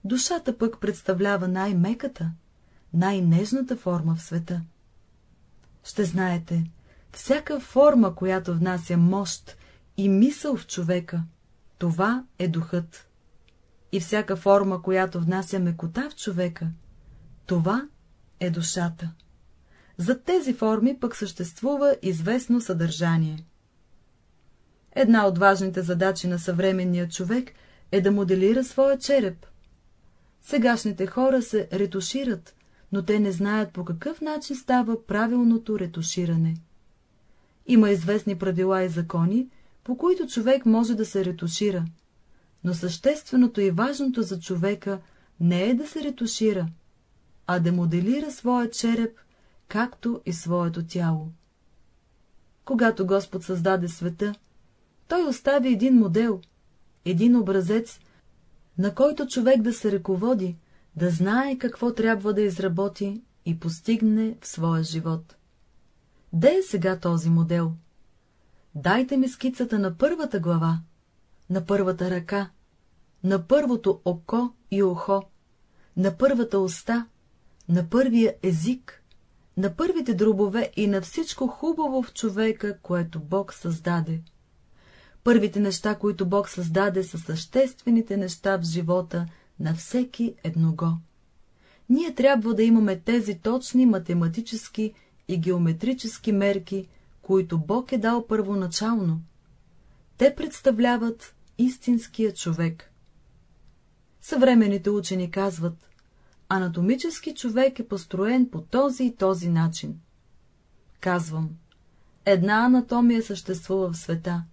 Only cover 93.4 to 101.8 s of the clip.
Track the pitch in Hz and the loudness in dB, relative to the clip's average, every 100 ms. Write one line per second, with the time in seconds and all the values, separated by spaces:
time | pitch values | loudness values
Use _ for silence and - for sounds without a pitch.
93.4 | 214 254 254 247 254 196 165 175 165 165 | -2 -4 0 4 4 4 0 0 0 -2
94.4 | 226 226 - - 214 - _ _ - 180 | -8 -10 -8 -6 -6 -6 _ _ -6 -2
95.4 | 165 180 170 165 226 254 226 - - 202 | 0 2 2 0 -2 -4 -6 -6 -2 2
96.4 | 202 202 190 196 190 - _ - - 190 | 2 0 -4 -8 -8 -20 _ -20 0 0
97.4 | 170 165 156 226 254 254 220 233 233 220 | 2 -4 0 -2 0 -2 0 -2 0 -2
98.4 | 196 202 180 170 214 233 175 160 165 _ | 0 -2 -2 -4 -2 0 0 -2 -8 _
99.4 | _ _ _ - _ _ _ - 262 - | _ _ _ -20 _ _ _ 2 2 2
100.4 | 320 - 269 220 240 240 233 233 - _ | -8 0 2 4 2 2 -2 -6 -16 _
101.4 | - - 254 254 | -20 0 0 0